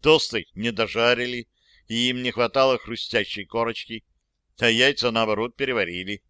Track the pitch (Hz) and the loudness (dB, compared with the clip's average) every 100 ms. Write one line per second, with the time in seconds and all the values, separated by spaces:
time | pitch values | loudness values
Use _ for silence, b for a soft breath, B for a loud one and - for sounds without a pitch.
0 | 147 156 - 113 - - 117 107 110 117 | 6 4 4 -6 -8 -6 -6 -2 -4 2
1 | 117 120 123 123 117 b b b b 113 | 2 2 0 -6 -10 b b b b -2
2 | 123 123 127 117 117 135 135 123 - 117 | 0 0 -4 -2 0 4 2 2 -4 -10
3 | - 117 98 104 95 117 117 113 - 113 | -4 -2 -2 -8 -8 -4 -4 -4 -12 -14
4 | _ _ _ _ _ _ 120 113 131 143 | _ _ _ _ _ _ 2 4 4 4
5 | 123 113 113 104 117 - 135 120 90 90 | 0 0 0 0 -2 -4 -4 -2 -2 -4
6 | 92 104 | -10 -12